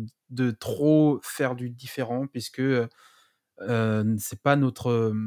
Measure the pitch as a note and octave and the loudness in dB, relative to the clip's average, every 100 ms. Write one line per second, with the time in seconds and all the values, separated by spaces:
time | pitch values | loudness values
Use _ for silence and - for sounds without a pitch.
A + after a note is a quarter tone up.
0 | A2 _ - B2+ B2+ G#2+ - A#2 D3 D#3 | -8 _ -10 -2 -2 -2 -6 0 4 6
1 | D3+ C3 - - C3+ B2 B2 A#2+ C3 - | 6 2 -2 -4 -4 -4 -8 -10 -12 -6
2 | A#2 B2 C#3 B2 - - C3 B2+ A#2 _ | -4 -4 -6 -8 -8 -2 0 0 -2 _
3 | - _ _ _ _ - - A#2 A2 G#2+ | -20 _ _ _ _ -10 -2 0 2 2
4 | G#2+ G#2+ - A2 D3 C#3+ C3+ A#2 B2 A#2 | 2 0 -4 -4 2 2 2 0 0 0
5 | A2+ G#2+ | 0 -2